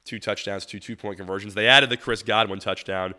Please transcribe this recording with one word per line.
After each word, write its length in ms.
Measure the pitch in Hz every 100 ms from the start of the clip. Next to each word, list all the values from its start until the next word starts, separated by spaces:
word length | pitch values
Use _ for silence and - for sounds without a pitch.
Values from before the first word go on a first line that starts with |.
| -
two 140 | 110
touchdowns, 460 | - 101 104 98 -
two 140 | 101
two-point 380 | - 113 104 95
conversions. 360 | 92 98 104
They 140 | 98 113
added 220 | 139 135
the 80 | 123
Chris 260 | - 110
Godwin 360 | 104 107 107 98
touchdown 540 | 101 95 - 95 92